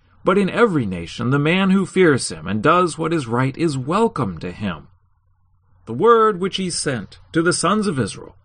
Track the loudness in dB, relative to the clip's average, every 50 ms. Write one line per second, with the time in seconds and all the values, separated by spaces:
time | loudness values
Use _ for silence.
0 | _ _ _ _ 0 2 2 2 2 0 2 2 2 2 2 0 -2 -2 -4 -6
1 | -8 -10 -8 -6 -2 0 0 0 2 2 2 2 2 2 2 2 0 0 2 4
2 | 4 4 4 2 0 -6 -10 -10 -8 -6 -4 0 2 2 4 4 2 0 -2 -4
3 | -4 -2 -2 -4 -4 -2 -2 0 0 -2 -2 -2 -2 -2 -2 -2 -4 -2 0 0
4 | 0 0 -2 -2 -4 -4 -6 -8 -10 -10 -10 -6 -6 -6 -6 -8 -12 -20 _ _
5 | _ _ _ _ _ _ _ _ _ _ _ _ _ _ _ _ _ -10 -4 2
6 | 4 6 6 6 6 2 2 0 -4 -4 -4 -4 -4 -4 -4 -4 -4 -4 -4 -6
7 | -8 -10 -16 -20 -12 -4 -2 0 2 2 0 0 0 0 0 0 0 -2 -2 -2
8 | -2 -4 -4 -10 -16 -20 -20 _